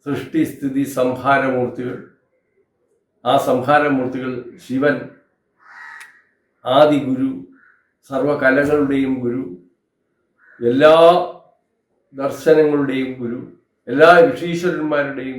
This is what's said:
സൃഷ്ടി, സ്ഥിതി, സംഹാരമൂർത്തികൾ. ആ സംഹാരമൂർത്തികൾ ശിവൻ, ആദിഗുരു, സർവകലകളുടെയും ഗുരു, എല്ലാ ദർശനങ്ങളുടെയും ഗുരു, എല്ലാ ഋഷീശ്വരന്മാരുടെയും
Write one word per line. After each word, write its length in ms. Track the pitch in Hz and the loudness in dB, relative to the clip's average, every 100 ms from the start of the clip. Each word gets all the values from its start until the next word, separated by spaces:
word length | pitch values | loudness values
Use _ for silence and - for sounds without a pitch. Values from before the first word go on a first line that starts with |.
| 143 | -8
സൃഷ്ടി, 360 | 127 - 160 | -8 -4 -4
സ്ഥിതി, 400 | 147 - 139 135 131 131 | -4 -4 -6 -4 -4 -2
സംഹാരമൂർത്തികൾ. 1000 | 127 127 139 135 131 123 120 - 123 - - _ _ _ _ _ _ _ _ _ _ _ | -4 -2 0 0 0 -2 -4 -6 -10 -12 -16 _ _ _ _ _ _ _ _ _ _ _
ആ 80 | 120 139 135 | -2 0 0
സംഹാരമൂർത്തികൾ 840 | 127 127 147 143 135 123 135 127 120 - - | -2 2 2 2 -2 -4 -6 -8 -10 -12 -18
ശിവൻ, 320 | - 131 139 123 - - _ _ _ _ _ - - - - _ _ _ _ _ | -8 -2 0 -2 -8 -20 _ _ _ _ _ -20 -20 -20 -20 _ _ _ _ _
ആദിഗുരു, 680 | 120 135 151 143 127 127 135 - - _ _ _ _ _ - | 0 2 4 2 -2 -4 -4 -6 -14 _ _ _ _ _ -10
സർവകലകളുടെയും 1040 | 131 143 147 131 139 143 147 135 135 131 127 | -4 -2 0 2 2 2 0 0 -2 -2 -4
ഗുരു, 200 | 120 120 90 - _ _ _ _ _ _ _ _ _ - | -4 -6 -8 -14 _ _ _ _ _ _ _ _ _ -6
എല്ലാ 340 | 117 131 156 165 165 160 - - _ _ _ _ _ _ _ | -2 4 6 8 6 6 0 -10 _ _ _ _ _ _ _
ദർശനങ്ങളുടെയും 960 | 135 139 - 165 156 151 143 135 131 127 127 | -8 -8 -2 2 4 4 0 -2 -4 -6 -8
ഗുരു, 200 | 117 120 - - _ _ - | -10 -10 -14 -20 _ _ -6
എല്ലാ 200 | 139 165 175 165 | 4 6 6 4
ഋഷീശ്വരന്മാരുടെയും 1120 | - 170 170 175 151 151 147 139 135 131 | 2 -6 -4 -4 -4 -4 -4 -4 -8 -12